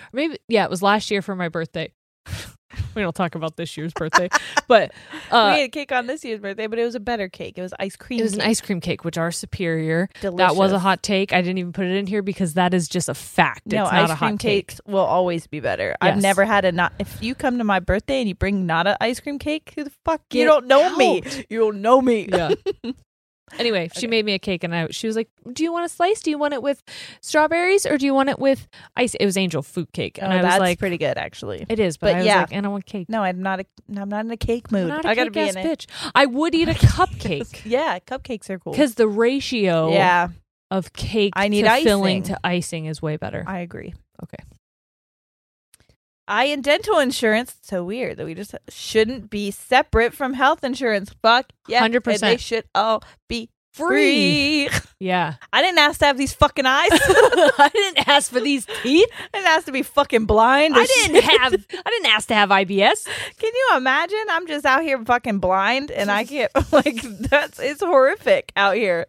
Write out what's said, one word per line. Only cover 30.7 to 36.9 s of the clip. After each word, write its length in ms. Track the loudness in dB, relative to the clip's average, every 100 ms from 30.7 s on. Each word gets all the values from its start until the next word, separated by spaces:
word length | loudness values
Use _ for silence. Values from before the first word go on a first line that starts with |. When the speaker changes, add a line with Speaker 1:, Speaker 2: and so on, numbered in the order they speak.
| 0
Speaker 2:
pretty 180 | -4 -2
good, 180 | -4 -4
actually. 480 | -8 -10 -10 -10 -4
Speaker 1:
"It 100 | -2
is," 180 | -2 0
but 120 | 0
Speaker 2:
But 60 |
Speaker 1:
I 40 | 2
was 80 | 4
Speaker 2:
yeah. 140 | 2
Speaker 1:
like, 120 | 2
"I 80 | -4
don't 120 | -4
want 140 | -6 -8
cake." 220 | -12 -6
Speaker 2:
No, 140 | -4
I'm 180 | -2 -4
not 200 | -4 -6
a, 60 | -8 _ -14 -10
I'm 120 | -8
not 160 | -6
in 80 | -8
a 40 | -6
cake 280 | -4 -4 -2
Speaker 1:
I'm 80 | -2
Speaker 2:
mood. 80 | -2
Speaker 1:
not 160 | -2
a 40 | -2
Speaker 2:
I 40 |
gotta 160 | 0 -2
be 80 | -2
Speaker 1:
cake-ass 160 | -2
Speaker 2:
in 100 | -2
it. 140 | -4 -4
Speaker 1:
bitch. 320 | -8 -14 -2 2
I 100 | 2
would 300 | 2 0 0
eat 120 | 0
a 40 |
Speaker 2:
<laughs> 160 | 4
Speaker 1:
cupcake. 720 | 4